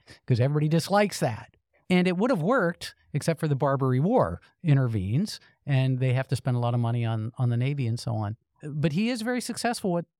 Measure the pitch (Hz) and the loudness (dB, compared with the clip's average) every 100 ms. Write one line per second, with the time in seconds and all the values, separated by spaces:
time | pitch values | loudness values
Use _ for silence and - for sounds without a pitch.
0 | _ - - 117 131 147 151 160 - 202 | _ -18 0 2 2 2 2 2 2 2
1 | 208 - 147 104 - _ _ _ - 185 | 2 0 -4 -4 -12 _ _ _ 2 4
2 | 180 180 254 214 165 262 175 - - - | 4 2 0 0 2 2 0 -2 -12 -16
3 | _ 147 - 160 156 135 143 135 131 127 | _ -4 -2 -2 -2 0 0 2 2 2
4 | 170 247 95 87 _ _ 165 139 123 110 | 2 2 0 -2 _ _ 2 4 4 0
5 | 92 131 214 - _ _ - 135 131 127 | 0 -2 -2 -6 _ _ -2 0 0 0
6 | 131 127 131 131 131 123 120 120 117 120 | 0 -2 -2 -4 -2 -2 0 0 0 0
7 | 113 113 110 - 123 120 131 143 117 117 | -2 -2 -4 -2 -2 0 -2 -2 -2 -2
8 | - 110 104 110 _ _ - 147 156 151 | -4 -4 -4 -8 _ _ -10 -2 -2 0
9 | 226 247 220 247 - - - - 196 170 | -2 -2 -2 -4 -4 -4 -4 -2 -2 -2
10 | 170 | -4